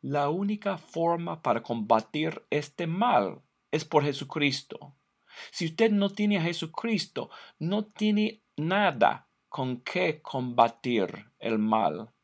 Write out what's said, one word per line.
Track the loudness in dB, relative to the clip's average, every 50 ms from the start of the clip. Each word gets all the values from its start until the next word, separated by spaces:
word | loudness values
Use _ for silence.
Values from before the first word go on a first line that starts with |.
La | -6 -2 -2 0 0 0
única | 0 0 -2 -2 -4 -2 -2 -4 -4 -4
forma | -8 -10 -4 -2 0 0 0 0 -2 -6 -8 -4 _
para | 0 0 0
combatir | 0 -4 -4 -4 2 4 4 2 2 0 -4 -4 -4 -4 -4 -8 _ _
este | -4 -4 -4 -4 _ -8 -6
mal | -4 -2 0 2 4 4 4 2 2 -4 -8 _ _ _ _ _ _ -4
es | -4 -4
por | 2 0 2 2
Jesucristo. | 2 -4 -4 -8 -8 -4 -2 -2 -2 -2 -4 -10 _ -16 -16 -16 -20 -20 _ _ _ _ _ _ _ -20 -20 -20 -14
Si | -8 -6 -6
usted | -6 0 2 2 4
no | 4 4 2 2
tiene | 0 0 0 2 2 2
a | 0
Jesucristo, | -2 -2 -4 -6 -8 -8 -6 -4 -2 -2 -2 -2 -4 _ -10 -10 -10 -12 -20 -20 -20 _ _
no | -4 -2 -2 -2 -4
tiene | -4 _ -2 2 2 4 4 2 0 -2 -6 _ _ _
nada | -4 -2 0 2 4 4 2 4 4 4 4 4 2 -8 _ _ _ _ _
con | -6 -4 -2 -2 -4 -6
qué | _ -6 -2 0 0 0 -2 -4 _
combatir | -8 -6 -4 -4 -4 4 4 4 4 4 _ _ 0 0 2 0 0 -4 -10 -18 _ _ _
el | -6 -2 0 0
mal. | 2 2 2 2 2 0 -2 -4 -12 -14 _ _